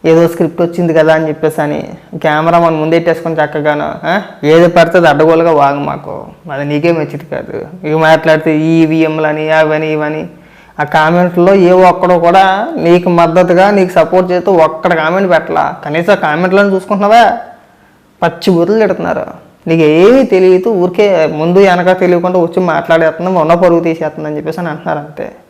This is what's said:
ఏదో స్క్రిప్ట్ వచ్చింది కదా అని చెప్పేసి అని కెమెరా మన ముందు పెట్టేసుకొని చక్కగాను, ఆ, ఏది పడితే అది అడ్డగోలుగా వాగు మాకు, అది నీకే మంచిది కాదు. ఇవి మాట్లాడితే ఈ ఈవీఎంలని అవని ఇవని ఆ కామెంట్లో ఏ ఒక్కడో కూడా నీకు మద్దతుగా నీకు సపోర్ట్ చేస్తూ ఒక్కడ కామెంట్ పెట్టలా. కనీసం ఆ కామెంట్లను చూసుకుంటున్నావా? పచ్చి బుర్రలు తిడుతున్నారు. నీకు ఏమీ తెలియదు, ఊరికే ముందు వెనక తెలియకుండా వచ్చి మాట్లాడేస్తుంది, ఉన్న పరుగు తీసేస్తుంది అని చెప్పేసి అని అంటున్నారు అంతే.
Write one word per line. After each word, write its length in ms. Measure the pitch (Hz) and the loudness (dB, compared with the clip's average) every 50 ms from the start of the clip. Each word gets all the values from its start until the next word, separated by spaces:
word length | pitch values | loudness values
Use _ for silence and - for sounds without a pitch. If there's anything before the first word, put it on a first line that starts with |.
| - | 2
ఏదో 240 | 165 160 165 170 165 | 2 2 4 2 0
స్క్రిప్ట్ 340 | - - 180 156 - - | 0 -2 -4 -4 -2 -4
వచ్చింది 320 | 175 170 175 185 175 165 156 | -4 -4 -2 -4 -2 0 2
కదా 200 | 160 156 160 160 | 2 2 2 2
అని 140 | 156 160 156 | 0 0 -4
చెప్పేసి 320 | 147 - 156 156 156 - | -6 -4 -4 -4 -4 -4
అని 240 | 151 147 151 151 - - - - - _ - 160 | -6 -4 -6 -8 -10 -12 -16 -20 -20 _ -14 -6
కెమెరా 400 | - 156 151 151 160 165 170 170 | -4 -2 -2 0 0 2 2 2
మన 120 | 170 165 | 2 2
ముందు 240 | 160 156 156 160 165 | 0 -2 -2 0 0
పెట్టేసుకొని 380 | 170 165 170 160 165 - 165 160 | 0 0 0 -2 -2 -4 -6 -4
చక్కగాను, 720 | 165 196 - - 151 147 151 147 147 147 151 - - - | -4 -4 -4 -4 -4 -2 -2 -2 -2 -4 -8 -8 -8 -4
ఆ, 160 | 156 175 208 196 - - - - | -4 -4 -4 -6 -8 -14 -4 0
ఏది 240 | 151 156 165 175 170 | 2 4 4 4 4
పడితే 300 | 175 175 165 165 - 185 | 4 2 2 4 4 4
అది 100 | 170 156 | 4 4
అడ్డగోలుగా 440 | 143 147 156 160 160 165 165 170 | 4 4 4 4 4 2 2 2
వాగు 260 | 160 147 143 139 143 143 | 2 2 2 0 0 -2
మాకు, 480 | 143 147 139 139 143 - - - - - - - _ 175 | -6 -8 -8 -10 -10 -14 -14 -14 -14 -16 -20 -20 _ -12
అది 120 | 139 139 143 | -10 -8 -6
నీకే 280 | 147 147 147 156 170 | -4 -4 -2 0 0
మంచిది 320 | 170 160 151 143 147 147 - | 0 0 -4 -6 -8 -14 -12
కాదు. 640 | - 139 131 - - - - - - 175 180 - | -10 -10 -10 -10 -10 -12 -12 -12 -12 -16 -12 -6
ఇవి 100 | 156 151 | -4 -2
మాట్లాడితే 600 | 160 160 160 160 156 - 165 156 156 156 160 156 156 | 0 4 4 2 2 2 0 0 0 0 -2 -2 0
ఈ 240 | 156 165 165 165 | 0 0 2 2
ఈవీఎంలని 680 | 160 156 160 160 160 156 156 160 156 151 151 156 156 156 | 2 2 2 0 0 -2 -2 -2 -4 -4 -4 -4 -2 0
అవని 420 | 156 156 156 156 156 156 156 156 | 2 2 2 2 0 -2 -2 -4
ఇవని 360 | 156 151 151 151 156 156 165 175 - - - - - - - - _ - | -4 -4 -4 -6 -6 -8 -10 -12 -16 -20 -20 -20 -20 -20 -20 -18 _ -8
ఆ 40 | 151 | -6
కామెంట్లో 720 | 139 - 160 156 160 170 175 180 180 175 180 175 185 196 | -2 0 0 2 2 2 2 0 0 0 2 2 4 4
ఏ 160 | 196 180 175 | 4 4 4
ఒక్కడో 480 | 185 185 185 180 170 175 185 180 180 170 | 4 6 4 4 2 2 0 0 2 2
కూడా 540 | 170 170 180 190 196 190 190 196 226 330 330 | 2 4 4 4 4 4 0 -2 -4 -6 -6
నీకు 320 | 269 160 170 175 180 175 185 | -4 2 2 2 2 2 0
మద్దతుగా 640 | 175 170 170 170 165 180 180 175 175 175 190 202 | 2 2 2 2 2 2 2 2 2 2 2 2
నీకు 220 | 208 196 180 180 | 2 0 0 0
సపోర్ట్ 380 | 180 180 160 151 180 185 180 180 | 2 0 0 2 2 0 0 0
చేస్తూ 220 | 180 180 - 202 | -2 -2 0 0
ఒక్కడ 420 | 190 165 160 151 151 - - 180 175 | 2 2 2 0 0 -4 -2 -2 -2
కామెంట్ 360 | 160 156 160 175 196 196 185 | 0 -2 -2 -2 -2 0 0
పెట్టలా. 460 | 175 156 - - 165 160 156 - - - - | 0 0 0 -2 -4 -2 -2 -4 -6 -10 -10
కనీసం 280 | 151 151 165 170 202 | -6 -6 -4 0 0
ఆ 40 | 202 | 0
కామెంట్లను 580 | 190 185 156 151 160 180 185 190 202 202 202 190 | 0 0 -4 -2 -2 -2 0 2 2 2 2 0
చూసుకుంటున్నావా? 640 | 190 185 - 208 190 208 202 220 240 226 - - - - - - _ _ _ _ _ _ _ _ _ _ _ _ _ | -4 -4 -4 -4 -2 0 2 4 4 4 4 0 -4 -10 -16 -20 _ _ _ _ _ _ _ _ _ _ _ _ _
పచ్చి 300 | 175 165 170 170 - - | -4 -4 -4 -2 -2 0
బుర్రలు 260 | 180 170 175 180 214 220 | 0 2 0 0 0 0
తిడుతున్నారు. 480 | 220 196 175 - 170 170 156 - - - - - - _ _ _ _ | 0 0 -2 -4 -4 -6 -6 -6 -8 -12 -16 -20 -20 _ _ _ _
నీకు 160 | - 165 165 | -2 0 2
ఏమీ 400 | 160 151 151 160 185 214 254 269 | 2 2 4 4 4 4 4 4
తెలియదు, 460 | 262 - 196 185 185 185 185 185 185 233 | 2 2 2 2 4 4 2 2 0 -2
ఊరికే 580 | 220 180 180 180 180 - 208 202 190 165 156 | -2 0 -2 -2 0 0 0 0 2 0 0
ముందు 320 | 147 156 151 156 170 180 190 | -2 -2 -4 -2 0 2 4
వెనక 420 | 202 190 180 180 175 185 185 180 | 4 4 2 2 2 0 0 2
తెలియకుండా 380 | 185 175 175 175 175 180 185 185 | 2 0 0 0 0 -2 0 0
వచ్చి 220 | 170 170 175 185 | -2 0 -2 -2
మాట్లాడేస్తుంది, 680 | 185 175 156 151 - - 165 165 165 160 151 - 175 185 | -2 0 -2 -4 0 0 0 2 2 0 -2 -2 -6 -2
ఉన్న 240 | 190 175 156 156 170 | -2 0 2 2 2
పరుగు 260 | 175 185 175 170 170 | 2 2 2 2 2
తీసేస్తుంది 480 | 170 165 160 165 160 151 - - 151 151 | 0 -2 -4 -4 -6 -8 -8 -10 -10 -8
అని 80 | 151 | -8
చెప్పేసి 240 | 151 156 160 160 180 | -8 -8 -8 -8 -8
అని 80 | 175 165 | -8 -8
అంటున్నారు 300 | 170 - - - 156 147 | -10 -10 -8 -8 -8 -8
అంతే. 340 | 143 151 151 - - - - - _ | -8 -14 -14 -14 -14 -14 -14 -20 _